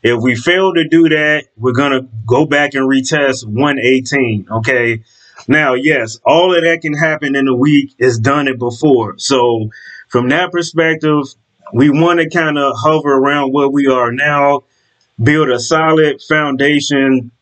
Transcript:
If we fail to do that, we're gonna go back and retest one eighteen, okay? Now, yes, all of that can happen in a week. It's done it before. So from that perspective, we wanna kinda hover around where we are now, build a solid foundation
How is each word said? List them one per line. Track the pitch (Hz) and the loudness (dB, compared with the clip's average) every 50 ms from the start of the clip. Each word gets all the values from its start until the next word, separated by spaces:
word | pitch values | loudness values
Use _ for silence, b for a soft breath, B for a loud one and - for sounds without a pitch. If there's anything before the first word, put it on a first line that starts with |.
If | - 117 120 117 | 0 -2 -2 0
we | 117 127 120 | -2 -2 -4
fail | 113 120 170 175 185 190 190 175 | -2 -2 -2 0 0 0 0 -2
to | 165 160 151 | -2 -2 0
do | 160 165 165 156 | 2 2 4 2
that, | 156 151 151 151 151 151 147 _ _ | 2 0 0 0 -2 -2 -4 _ _
we're | 110 113 127 | -4 -4 -2
gonna | 120 127 143 139 135 131 131 123 113 110 107 | 0 0 0 0 0 -2 -4 -8 -16 -14 -2
go | 110 120 135 156 | 0 2 2 2
back | 151 147 147 147 143 - | 0 0 -2 -2 -2 -2
and | 135 135 131 | -2 -2 0
retest | 135 135 131 - 156 151 143 139 131 127 120 | 0 0 0 -2 -2 0 0 0 -2 -4 -8
one | 107 107 120 143 147 143 131 | -8 -4 -2 0 0 0 0
eighteen, | 110 127 131 127 123 - 147 139 127 117 107 101 95 - | 0 0 0 0 -2 -2 -2 -2 -2 -2 -2 -6 -6 -6
okay? | 110 113 113 127 131 123 120 117 113 110 110 B B B B B B B B | -6 -4 -2 -2 -2 0 -2 -2 -4 -6 -10 B B B B B B B B
Now, | - 135 156 151 139 127 | -2 0 0 2 0 0
yes, | 127 135 156 147 131 113 110 110 - _ | 0 0 0 0 0 -2 -6 -10 -4 _
all | 117 143 165 180 185 | 2 2 4 4 2
of | 180 170 165 | 2 2 2
that | 170 165 165 | 0 -2 -2
can | - 156 | -4 -6
happen | 147 143 165 156 156 151 147 139 139 | -4 -2 -2 -2 -2 -4 -4 -4 -2
in | 139 135 | 0 0
a | 135 127 | 0 0
week. | 123 131 151 147 143 135 - _ _ | 2 2 2 2 2 0 -2 _ _
It's | 120 127 120 113 | 0 0 0 0
done | 107 139 139 147 143 135 | 0 0 0 0 0 -2
it | 131 117 | -4 -4
before. | 120 123 117 - 156 151 135 120 110 101 90 - | -6 -8 -4 0 2 2 2 2 2 -4 -8 -10
So | - - 139 127 120 123 117 113 110 110 B B B B B B B B | -4 0 0 2 2 2 0 -2 -4 -8 B B B B B B B B
from | - 123 123 127 | -2 -2 0 0
that | 143 170 180 175 | 0 0 -2 -2
perspective, | 180 175 170 160 - 160 160 160 160 160 156 156 151 147 139 135 - _ _ _ _ _ _ - | -4 -6 -6 -4 -2 0 0 0 0 0 0 0 0 0 -2 -6 -12 _ _ _ _ _ _ -6
we | - 117 139 147 | 0 2 2 4
wanna | 139 151 165 170 175 170 165 160 | 4 4 2 2 2 2 0 0
kinda | - 170 160 156 147 147 139 139 131 | -2 -2 -2 0 0 0 0 -2 -2
hover | - - 156 156 156 147 147 | 0 0 0 0 2 0 2
around | 139 135 131 139 143 147 139 131 | 2 2 2 2 0 0 -2 0
where | 135 143 139 135 | 0 0 0 2
we | 135 143 139 | 0 0 2
are | 135 131 127 123 117 | 2 2 2 0 -2
now, | 117 131 143 147 147 143 143 143 143 135 _ _ _ _ _ _ _ _ _ _ _ - | -2 -2 -2 0 0 2 2 2 0 0 _ _ _ _ _ _ _ _ _ _ _ -2
build | 113 139 151 156 151 131 | 0 2 2 2 2 0
a | 123 117 | 0 -2
solid | 117 - 165 156 160 160 160 160 156 147 135 - | 0 0 0 2 2 2 4 4 2 2 0 -4
foundation | - - 156 156 151 143 135 131 139 143 147 143 143 - 147 135 135 135 131 127 117 120 _ _ | -4 -2 0 0 0 -2 -2 0 0 2 0 0 -2 0 0 0 2 2 0 0 -2 -8 _ _